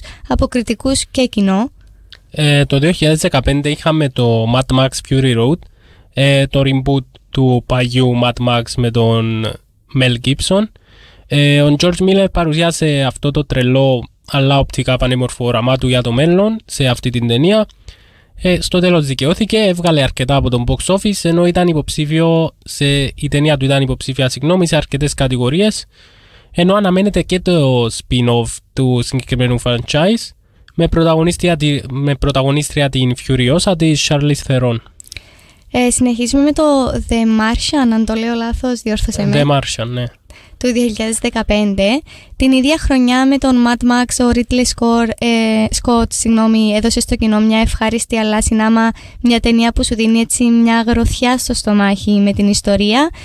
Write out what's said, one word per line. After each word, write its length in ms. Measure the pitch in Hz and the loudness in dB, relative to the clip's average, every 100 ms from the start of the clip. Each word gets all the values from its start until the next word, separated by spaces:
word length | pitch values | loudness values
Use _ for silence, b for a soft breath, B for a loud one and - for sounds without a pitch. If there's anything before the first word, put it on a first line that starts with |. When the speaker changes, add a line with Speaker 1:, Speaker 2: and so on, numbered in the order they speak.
| B B B | B B B
Speaker 1:
από 180 | - 269 | -2 0
κριτικούς 580 | 247 226 220 262 269 - | -2 -4 -4 -2 -2 -4
και 160 | - 247 | -2 -2
κοινό. 440 | - 196 190 254 - - - - - _ | 0 0 0 -2 -6 -20 -20 -20 -20 _
Speaker 2:
Ε, 340 | - 151 143 | -2 2 2
το 140 | 139 139 | 2 2
δύο 140 | 151 | 2
χιλιάδες 280 | 185 156 156 | 2 2 2
δεκαπέντε 500 | 185 139 123 143 147 | 2 0 0 0 -2
είχαμε 380 | 147 165 156 143 | -2 0 0 0
το 440 | 135 120 113 113 | 0 0 2 0
Mad 240 | 123 - 131 | 0 0 0
Max 100 | 131 - - | 0 -2 -4
Fury 300 | 135 131 117 | 0 2 2
Road, 200 | 120 170 - b b b b | 0 -2 -6 b b b b
ε, 320 | - 139 139 139 | -2 2 2 0
το 160 | 143 | 0
reboot 400 | 135 135 131 135 131 - _ | 0 0 0 -2 -4 -18 _
του 320 | - 131 123 - | -2 2 0 0
παλιού 460 | 127 123 123 127 120 | -2 0 0 0 2
Mad 240 | 123 120 123 | 0 0 0
Max 140 | 120 117 - | -2 -2 -4
με 140 | 120 | -2
τον 560 | 117 113 113 113 110 110 - _ _ _ 131 | 2 2 2 0 -2 -6 -8 _ _ _ -2
Mel 140 | 127 120 | 0 0
Gibson. 380 | 127 139 - 190 214 _ b b b b b | -2 -2 0 0 -2 _ b b b b b
Ε, 360 | 143 143 143 | 0 2 4
ο 140 | 147 147 | 2 2
George 180 | 175 175 185 | 0 0 2
Miller 180 | 196 190 | 2 2
παρουσίασε 720 | 175 165 151 170 165 160 143 135 | 0 -2 0 -2 -2 -2 0 -2
αυτό 240 | - 143 | -4 -4
το 160 | 143 139 | -4 -2
τρελό 580 | 131 123 131 135 127 117 _ - | -2 0 2 2 0 -4 _ -8
αλλά 280 | 143 135 139 | -2 0 2
οπτικά 380 | 131 - 131 127 | 0 -4 -2 -2
πανέμορφο 480 | 127 127 123 - | 0 -2 -4 -4
όραμά 320 | 120 120 120 131 | -2 -2 0 0
του 100 | 131 | 0
για 120 | 127 | 0
το 120 | 117 | 0
μέλλον 440 | 117 160 175 208 220 | 0 2 2 2 -2
σε 220 | - - 131 | -8 -4 -2
αυτή 240 | 123 131 | -2 -2
την 160 | 120 117 | -2 0
ταινία. 400 | 117 165 214 214 b b b b b b b | 2 2 2 0 b b b b b b b
Ε, 180 | 180 175 | -2 -2
στο 180 | - 180 | 0 0
τέλος 280 | 180 175 143 | 2 2 0
δικαιώθηκε, 520 | 135 131 185 214 220 | -2 -2 0 0 0
έβγαλε 440 | 214 175 170 156 | 0 0 0 0
αρκετά 320 | 131 - 131 | 0 -2 0
από 160 | 139 127 | 0 0
τον 140 | 123 120 | -2 0
box 280 | 131 - | -2 0
office, 260 | 190 214 202 | -2 0 -2
ενώ 240 | 170 170 175 | 0 2 2
ήταν 220 | 180 175 | 2 0
υποψήφιο 800 | 156 139 - 151 160 165 165 160 - | 0 -2 -4 -2 0 2 2 0 -6
σε, 380 | - - 143 143 | -14 -4 -2 0
η 260 | 135 - 147 | -2 -4 -4
ταινία 260 | 143 151 143 | 0 2 2
του 80 | |
ήταν 180 | 135 139 | 2 0
υποψήφια, 460 | 135 127 - 131 - | 0 -4 -6 -2 -2
συγγνώμη, 380 | - 143 185 175 | -2 0 0 2
σε 100 | 151 | 0
αρκετές 380 | - - 143 | -2 -2 -4
κατηγορίες, 720 | - 135 127 123 160 214 - - b b b b b b | -2 -2 0 -2 0 0 -2 -10 b b b b b b
ενώ 240 | - 175 | 0 2
αναμένεται 480 | 202 202 180 202 185 | 2 2 2 0 0
και 180 | 160 185 | -2 -2
το 460 | 185 175 135 127 117 | 0 2 2 2 0
spin-off 720 | - - 127 120 120 117 - _ | -4 -4 0 2 0 -2 -8 _
του 280 | - 131 123 | -2 0 0
συγκεκριμένου 580 | 117 131 - 123 123 123 | -2 -6 -4 -2 0 0
franchise, 640 | - 120 117 147 175 226 - - b b b | -2 -4 -2 0 2 0 -4 -18 b b b
με 140 | - 165 | -2 0
πρωταγωνίστρια 680 | 165 165 160 165 170 180 165 | 2 2 2 0 0 -2 0
τη, 240 | 147 143 127 | 0 -2 -4
με 240 | 131 143 | -4 -2
πρωταγωνίστρια 760 | 139 143 135 135 143 147 - 139 | -2 -2 0 0 0 -2 -2 -2
την 240 | 131 127 123 - | 0 -2 -2 -2
Furiosa, 480 | 131 123 156 202 170 | 0 2 2 0 0
τη 140 | 160 147 | 2 0
Charlize 500 | - 147 147 143 - | 0 0 0 -2 -2
Theron. 300 | 131 123 117 - - - B B B B B B | 0 0 -2 -8 -20 -20 B B B B B B
Speaker 1:
Ε, 200 | 247 247 | -2 0
συνεχίζουμε 520 | - 247 233 240 277 | 2 0 0 0 2
με 100 | 285 | 2
το 100 | 302 311 277 254 233 226 | 2 2 2 0 -4 -2
The 40 | |
Martian, 800 | 233 226 220 220 240 - 302 247 | 0 2 2 0 -2 -2 0 2
αν 120 | 226 | 2
το 100 | 220 | 0
λέω 200 | 220 226 | -2 -4
λάθος, 460 | 233 226 233 254 240 | -4 -4 -4 -4 -4
διόρθωσέ 460 | - 214 - 214 151 | -4 -4 -4 -2 0
με. 160 | 139 | 0
Speaker 2:
The 80 | 143 | 2
Martian, 360 | 139 - - 117 | 0 -2 -6 -6
ναι. 160 | 123 120 - _ B B B | -6 -8 -10 _ B B B
Speaker 1:
Του 140 | 247 | -2
δύο 140 | 240 240 | 0 -2
χιλιάδες 320 | 208 220 220 | -2 -6 -4
δεκαπέντε, 840 | 240 233 208 208 208 196 196 269 - B B B | -4 -4 -2 0 0 0 0 0 -4 B B B
την 160 | 262 | 2
ίδια 260 | 262 262 320 | 4 2 0
χρονιά 480 | - 262 247 254 262 | 2 2 2 2 2
με 120 | 277 | 2
τον 180 | 269 247 240 | 2 2 2
Mad 180 | 240 | 2
Max, 400 | 247 247 247 - 247 | 2 2 0 0 0
ο 40 | |
Ridley 280 | 233 233 247 | 2 0 0
Scott, 460 | 240 - 233 233 233 220 | -2 0 0 2 0 -2
ε, 460 | 233 233 226 220 220 - | -2 0 0 0 0 -2
Scott, 220 | - 233 226 | 0 0 0
συγγνώμη, 640 | - 226 226 220 220 214 | -2 0 2 2 2 2
έδωσε 260 | 208 226 233 | 0 0 -2
στο 160 | - 240 | -2 -2
κοινό 240 | 220 214 | 0 2
μια 180 | 220 220 | 2 2
ευχάριστη 580 | 226 - 220 226 - 233 | 0 0 -2 -4 -4 -4
αλλά 260 | 214 214 | -2 -2
συνάμα 480 | - 220 220 226 226 226 B B | 0 0 2 2 2 -2 B B
μια 200 | 240 233 | 0 0
ταινία 320 | 240 233 233 | 2 2 2
που 120 | 233 | 0
σου 100 | 254 | -2
δίνει 240 | 220 220 226 | 0 0 2
έτσι 260 | 226 - | 0 0
μια 400 | 240 233 233 226 226 | 2 4 4 2 2
γροθιά 520 | 233 233 - 247 254 | 2 0 0 0 -2
στο 160 | - | -2
στομάχι 560 | 240 - 208 202 196 202 | -4 0 2 2 0 0
με 220 | 208 202 | 2 2
την 160 | 202 202 | 2 0
ιστορία. 600 | 202 - 202 208 233 311 B | 0 0 0 2 2 0 B